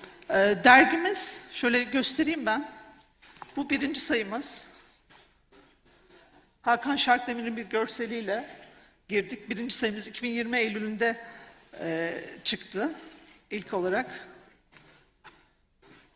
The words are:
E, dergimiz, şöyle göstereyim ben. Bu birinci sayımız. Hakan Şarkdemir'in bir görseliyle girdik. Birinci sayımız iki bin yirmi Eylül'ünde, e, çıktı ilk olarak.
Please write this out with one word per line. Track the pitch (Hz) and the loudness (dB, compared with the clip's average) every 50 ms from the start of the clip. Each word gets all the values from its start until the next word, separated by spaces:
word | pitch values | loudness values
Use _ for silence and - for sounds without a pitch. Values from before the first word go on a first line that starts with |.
| - - - - - - | -18 -20 -20 -18 -6 0
E, | - 196 196 208 202 170 - | 2 4 6 4 4 6 8
dergimiz, | 247 247 269 330 - 320 330 349 381 403 - - - - - - - | 10 10 10 10 8 4 0 0 -2 -2 0 -2 -2 -2 -6 -10 -10
şöyle | - - 262 240 240 247 247 | -8 -2 0 2 2 2 0
göstereyim | - 262 269 - - 262 - 311 294 330 302 240 | 0 0 0 0 0 0 0 0 0 0 -2 0
ben. | 214 220 277 - - - - - - - - - _ _ _ - - - - - - - | 0 0 -2 -2 -8 -12 -18 -20 -20 -20 -20 -20 _ _ _ -20 -20 -20 -20 -18 -10 -6
Bu | 277 277 - | -6 -2 -2
birinci | 277 254 277 269 311 - | -2 -2 -2 -2 0 2
sayımız. | - - 294 226 214 196 214 - - - - - - - - - - - _ _ _ _ - - - _ _ _ _ _ - - - _ _ _ _ _ - _ _ _ - - - _ _ - _ _ _ _ - | 2 4 2 0 0 -2 -6 -6 -4 -4 -4 -6 -6 -10 -16 -20 -20 -20 _ _ _ _ -20 -20 -20 _ _ _ _ _ -20 -20 -20 _ _ _ _ _ -20 _ _ _ -20 -20 -20 _ _ -20 _ _ _ _ 2
Hakan | 233 240 240 247 285 285 | 2 2 2 2 0 2
Şarkdemir'in | - - 254 240 247 262 254 240 240 226 233 226 | 2 4 4 4 4 2 -4 -6 -4 -4 -6 -6
bir | 233 220 | -6 -8
görseliyle | 185 220 220 226 226 - - 233 208 240 233 214 190 202 233 294 - - - - - - - - - _ _ _ - | -4 -2 -2 -2 0 -2 -4 -4 -4 -6 -6 -4 -4 -4 -4 -6 -10 -16 -20 -20 -20 -20 -20 -20 -20 _ _ _ -2
girdik. | 214 202 190 - 254 - - - | -2 -2 -2 -2 -8 -12 -8 -8
Birinci | 233 196 233 254 - | -6 -6 -2 0 2
sayımız | - 247 214 208 214 202 226 | 2 2 2 0 -2 -6 -8
iki | - - | -8 -6
bin | 240 240 | -4 -4
yirmi | 233 233 233 233 247 240 | -2 -2 -2 0 0 0
Eylül'ünde, | 220 220 202 214 214 214 214 202 233 233 226 - - - - - - - - - - - - - | 0 0 -2 -4 -4 -4 -2 2 2 2 0 -2 -8 -16 -18 -18 -20 -20 -20 -20 -20 -20 -12 -8
e, | 170 165 160 165 165 170 - - - - - 190 - | -6 -4 -2 -2 -2 -4 -6 -8 -10 -12 -12 -2 0
çıktı | - - - - - - 190 240 330 311 - - - - - - - - - _ - | 0 0 0 -4 -8 -4 -4 -4 -4 -4 -8 -16 -20 -20 -20 -20 -20 -20 -20 _ -10
ilk | 208 214 - - 220 | -10 -10 -8 -6 -4
olarak. | 185 175 185 190 240 262 - - - - - - - - - - _ _ _ - - - - - - _ _ _ _ _ - - _ _ _ _ _ _ _ _ _ _ - - - - _ _ | -2 -2 0 -2 -2 -4 -6 -10 -16 -16 -18 -20 -20 -20 -20 -20 _ _ _ -20 -20 -20 -20 -20 -20 _ _ _ _ _ -20 -20 _ _ _ _ _ _ _ _ _ _ -20 -20 -20 -20 _ _